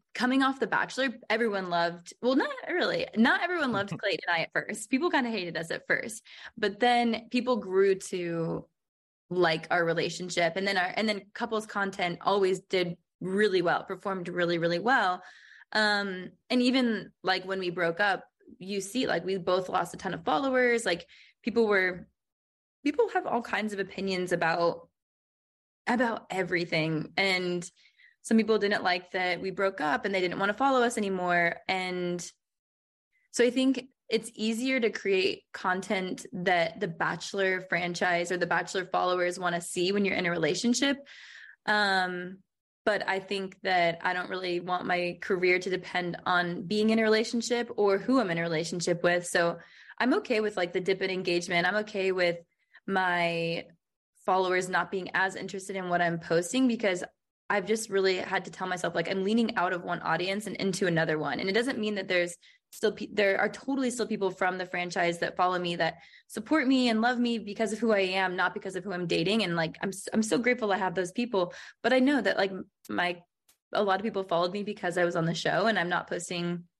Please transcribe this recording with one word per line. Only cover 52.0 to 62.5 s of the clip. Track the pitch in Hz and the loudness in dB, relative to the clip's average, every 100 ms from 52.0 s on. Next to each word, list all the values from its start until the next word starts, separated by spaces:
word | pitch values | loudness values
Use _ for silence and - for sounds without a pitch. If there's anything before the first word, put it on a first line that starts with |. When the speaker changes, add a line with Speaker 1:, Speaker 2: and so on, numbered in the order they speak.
| 190 | 0
Speaker 1:
with | 185 175 170 - _ _ - - | 2 0 0 -8 _ _ -14 -4
my | 190 185 175 170 170 165 165 - _ _ _ _ _ | 0 0 2 0 0 -2 -4 -8 _ _ _ _ _
followers | - 185 185 180 185 | 0 2 2 2 0
not | 180 175 | 0 -2
being | 190 180 180 | -4 -4 -2
as | 190 190 | -2 -2
interested | 190 196 190 190 | -8 -8 -8 -6
in | 180 | 0
what | 175 | 2
I'm | 175 170 | 2 0
posting, | - 170 170 254 254 | 0 0 2 2 2
because | 226 202 180 - _ _ _ - | 2 0 0 -4 _ _ _ -2
I've | 202 180 | -2 0
just | 220 - | -2 0
really | 196 190 185 | 2 2 2
had | - 190 180 | 0 -4 -4
to | |
tell | - 185 | -8 -6
myself, | 180 175 | -4 -2
like, | 170 170 | -2 -2
I'm | 190 | 0
leaning | 190 226 220 220 | 2 2 2 0
out | 180 | 0
of | 180 | -2
one | 180 170 | -4 -4
audience | 165 165 185 196 196 | 0 0 0 -4 -6
and | - | -2
into | 196 - 185 | -2 0 2
another | 165 160 156 | 2 2 0
one. | 147 - | -2 -2
And | 190 | 0
it | |
doesn't | 208 254 240 | 0 0 -2
mean | 214 202 | -4 -4
that | 185 | 0
there's | 180 175 - - | 0 0 -4 -20